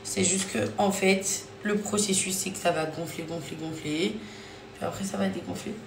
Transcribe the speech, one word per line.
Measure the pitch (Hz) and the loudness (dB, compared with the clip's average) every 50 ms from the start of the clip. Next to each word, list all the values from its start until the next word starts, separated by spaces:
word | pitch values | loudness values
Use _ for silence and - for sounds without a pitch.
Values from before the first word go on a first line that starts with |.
| - | -6
C'est | - - 196 185 | -4 0 2 4
juste | 185 - 190 - - | 4 4 2 2 0
que, | - 226 202 - - - | 0 0 0 0 2 4
en | 208 196 | 4 4
fait, | 190 - - 190 196 196 - - - - - - - - - | 4 4 6 6 6 6 4 0 -2 -2 -4 -10 -14 -6 -2
le | 208 208 208 | 0 0 0
processus, | - - - 208 208 - 190 185 - 196 185 | 0 2 2 2 4 4 4 2 2 2 0
c'est | - - 190 | 0 -2 -2
que | - - | -4 2
ça | - 175 | 2 2
va | 156 156 156 | 4 4 0
gonfler, | 151 - - 170 160 - - 165 | -2 -2 -4 -6 -4 -4 -6 -6
gonfler, | 156 170 165 139 - - | -6 -6 -6 -6 -6 -8
gonfler. | 156 160 160 156 - - 151 151 156 180 208 214 - - - - - - - - - - - - | -6 -6 -6 -6 -4 -2 -2 0 2 2 2 0 -2 -8 -10 -12 -12 -14 -14 -14 -14 -14 -16 -10
Puis | - - | -6 -4
après, | - - - 196 | -4 -4 -2 -4
ça | 190 - 196 | -4 0 2
va | 196 196 | 0 2
dégonfler | 190 - - - - - - 202 208 214 - | 0 -2 -4 -4 -6 -4 -4 -6 -6 -6 -8